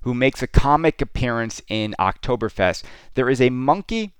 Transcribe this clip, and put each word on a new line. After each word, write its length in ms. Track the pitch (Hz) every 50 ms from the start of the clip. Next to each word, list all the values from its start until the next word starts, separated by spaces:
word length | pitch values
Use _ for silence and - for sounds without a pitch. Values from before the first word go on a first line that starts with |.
who 120 | - 123 123
makes 280 | 120 127 135 - -
a 60 | - -
comic 540 | - - - 139 147 151 165 160 143 -
appearance 600 | 135 113 - - - 123 120 117 113 113 - - - -
in 260 | 101 110 107 107 101 -
Oktoberfest. 840 | 95 95 95 - - - 123 113 113 107 - - 98 90 85 - - - - - - - -
There 140 | - 127 123
is 120 | 135 120
a 80 | 127 127
monkey 640 | 127 127 131 139 156 196 196 - 226 226 220 202 - _